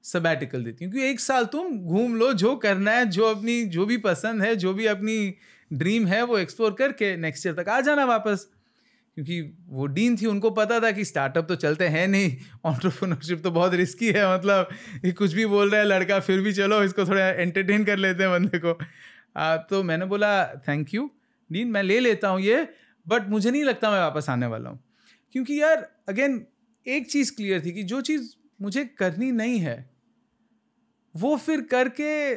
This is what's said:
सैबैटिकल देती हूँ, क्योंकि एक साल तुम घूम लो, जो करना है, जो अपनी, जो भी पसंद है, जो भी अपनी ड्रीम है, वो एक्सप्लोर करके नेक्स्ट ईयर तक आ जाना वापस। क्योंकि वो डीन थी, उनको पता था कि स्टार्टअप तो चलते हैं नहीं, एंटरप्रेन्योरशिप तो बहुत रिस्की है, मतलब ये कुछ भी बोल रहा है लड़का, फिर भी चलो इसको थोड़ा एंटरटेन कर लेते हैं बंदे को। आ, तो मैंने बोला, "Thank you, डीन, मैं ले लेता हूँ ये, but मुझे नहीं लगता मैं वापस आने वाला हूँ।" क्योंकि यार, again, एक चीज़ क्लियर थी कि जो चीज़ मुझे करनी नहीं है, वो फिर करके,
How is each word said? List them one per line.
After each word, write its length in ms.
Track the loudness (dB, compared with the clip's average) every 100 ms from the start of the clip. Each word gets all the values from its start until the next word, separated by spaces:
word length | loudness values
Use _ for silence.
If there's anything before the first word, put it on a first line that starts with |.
सैबैटिकल 600 | -6 -2 0 0 -4 -6
देती 220 | -8 -8 -8
हूँ, 60 |
क्योंकि 160 | -2 -2
एक 100 | 0
साल 260 | 0 0 0
तुम 340 | -2 -4 -6
घूम 360 | -2 0 2 2
लो, 180 | 2
जो 220 | 4 2 2
करना 360 | 0 0 2
है, 140 | 2 2
जो 180 | 2
अपनी, 420 | 2 2 -2 -2 -2
जो 200 | 0 0
भी 120 | 0
पसंद 440 | 0 0 -2 0
है, 140 | 0 2
जो 180 | 0
भी 120 | 0 0
अपनी 480 | 0 -2 -2 -2 -6 _ _ -8
ड्रीम 340 | -2 0 2 2
है, 160 | 2
वो 140 | 2 0
एक्सप्लोर 360 | -2 -2 -2
करके 440 | 0 -2 0 -2 -2
नेक्स्ट 280 | -4 -4 -4
ईयर 180 | -4
तक 60 | -2
आ 120 | 0
जाना 240 | 2 2 2
वापस। 420 | 2 0 -2 -4 _ _ _ _ _ _ -12
क्योंकि 420 | -8 -6 -8 -14 -12
वो 200 | -6 -4
डीन 320 | 0 2 2
थी, 80 | 0
उनको 240 | 0 0
पता 300 | 0 0 2
था 120 | 2
कि 140 | 0 -2
स्टार्टअप 420 | -2 -2 0 -2
तो 80 | -2
चलते 320 | 0 0 0
हैं 200 | 2 2
नहीं, 300 | 2 2 -2 -8 -8 -4
एंटरप्रेन्योरशिप 760 | -2 -2 -2 -2 -4 -4 -4
तो 80 | 0
बहुत 220 | 2 2
रिस्की 380 | 2 0 0 0
है, 260 | 4 4 2
मतलब 320 | 4 2 2 -6 -16 -4 -4
ये 60 |
कुछ 220 | 0 0
भी 120 | 2 2
बोल 240 | 4 4
रहा 120 | 4
है 60 | 4
लड़का, 320 | 2 2 2
फिर 220 | 2 2
भी 120 | 2
चलो 300 | 2 2 4
इसको 220 | 2 2 2
थोड़ा 220 | 2 2
एंटरटेन 580 | 2 0 0 2 2 2
कर 120 | 2
लेते 260 | 2 2
हैं 80 | 2
बंदे 280 | 2 2 0
को। 200 | -2 -2 -6 -16 -20 -20 _ -4
आ, 200 | 0 0
तो 260 | 0 -2
मैंने 220 | 0 -2 -2
बोला, 480 | 0 2 2 0
"Thank 360 | -4 -4 -4 -2 -4
you, 140 | -6 -10 _ _ -10
डीन, 160 | -6 -2
मैं 160 | 0
ले 160 | 2 2
लेता 300 | 2 2 0
हूँ 120 | 0
ये, 280 | 2 2 0 -8 _ _ -2
but 180 | -2 0
मुझे 240 | 0 0
नहीं 120 | 0
लगता 280 | 0 0 0
मैं 80 | 2
वापस 300 | 0 0 -2
आने 160 | -2 -2
वाला 240 | -4 -10
हूँ।" 140 | -14 _ _ _ _ _
क्योंकि 300 | -6 -4 0
यार, 300 | 2 2 0 _ -6
again, 300 | -2 0 -2 -8 _ _ _ -6
एक 240 | -6 -2
चीज़ 240 | -2 -2 -2
क्लियर 300 | -4 -2 -4
थी 60 |
कि 120 | -6
जो 180 | -6 -4
चीज़ 340 | -2 -4 -6 -16 _ -12
मुझे 240 | -6 -4 -6
करनी 460 | -2 -2 -2 -2
नहीं 280 | -2 0 -2
है, 300 | -2 -6 -12 _ _ _ _ _ _ _ _ _ _ _ _ -4
वो 220 | -2 0
फिर 240 | 0 -2
करके, 760 | 0 0 0 -2 -4 -2 -2